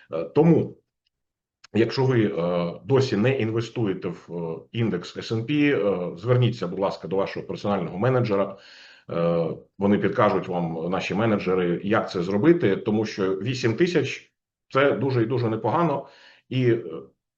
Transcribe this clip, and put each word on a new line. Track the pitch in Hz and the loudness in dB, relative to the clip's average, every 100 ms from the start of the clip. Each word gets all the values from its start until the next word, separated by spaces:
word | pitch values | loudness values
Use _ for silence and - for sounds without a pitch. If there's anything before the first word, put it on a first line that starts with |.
| - | -8
Е, | 80 | -6
тому, | - 143 165 143 - - _ _ _ _ _ _ _ _ - | -2 4 6 6 2 -8 _ _ _ _ _ _ _ _ -4
якщо | 107 117 135 | 0 0 2
ви, | 127 120 | 2 2
е, | 104 82 87 87 85 - | 2 0 -2 0 -2 -6
досі | 95 135 - 101 | 0 2 2 2
не | 123 135 | 2 2
інвестуєте | 110 113 113 127 104 90 95 | -2 -4 -4 -4 -4 -2 -6
в, | 85 - | -10 -10
е, | 85 82 80 - | -8 -8 -8 -8
індекс | 113 113 87 - - | -4 -2 -2 -6 -10
S | - | -6
and | 113 | -4
P, | 127 147 147 120 101 90 87 | -2 0 2 2 0 -2 -4
е, | - | -4
зверніться, | 117 123 117 - 90 | 2 4 2 0 -4
будь | 95 | -2
ласка, | 95 - 82 | -2 -4 -4
до | 95 | -2
вашого | 92 - - | -2 -6 -8
персонального | 87 104 98 80 90 | -6 -2 -2 -4 -2
менеджера. | 123 127 104 98 98 - - - - - - | 2 2 2 0 0 -6 -18 -20 -20 -20 -8
Е, | 82 85 85 80 - - - | -2 0 0 -2 -6 -14 -2
вони | 101 98 | 2 2
підкажуть | 98 120 104 95 92 | 2 2 2 2 -2
вам, | 87 82 80 85 | -4 -2 -4 -4
наші | 92 - | -2 -2
менеджери, | 95 113 101 90 92 87 85 | 0 0 0 0 0 0 0
як | 101 107 - | 0 0 0
це | 95 | -4
зробити, | 87 104 151 170 104 92 | -2 2 4 4 4 0
тому | 110 107 | 0 0
що | 107 - 95 | 0 -2 -2
вісім | 95 117 131 117 | 0 -4 -2 0
тисяч — | 110 175 165 123 - - _ _ _ _ | 2 2 2 -2 -6 -16 _ _ _ _
це | 135 139 | 2 2
дуже | - 135 123 | 2 0 0
і | 113 | 0
дуже | 123 113 | 0 -2
непогано. | 110 110 156 170 139 - - - _ - | -2 0 0 0 -2 -8 -18 -20 _ -6
І, | 127 123 | 0 2
е, | 107 82 80 - _ _ | 2 -2 -12 -14 _ _